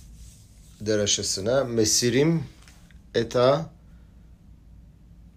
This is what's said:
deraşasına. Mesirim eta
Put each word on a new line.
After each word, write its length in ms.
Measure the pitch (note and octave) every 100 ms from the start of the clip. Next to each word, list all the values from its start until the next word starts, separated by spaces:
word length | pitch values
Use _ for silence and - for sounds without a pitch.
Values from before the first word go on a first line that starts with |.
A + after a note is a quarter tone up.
| - - - - - - - -
deraşasına. 800 | G#2+ G#2+ G2+ - G2+ F#2+ G2 C3+
Mesirim 800 | B2 A#2 G#2+ - A#2+ A#2+ D#3 E3 B2+ - - - - - - A#2
eta 540 | A2+ B2 B2 D3+ D#3+ - - - - - - - - - - - - - - - -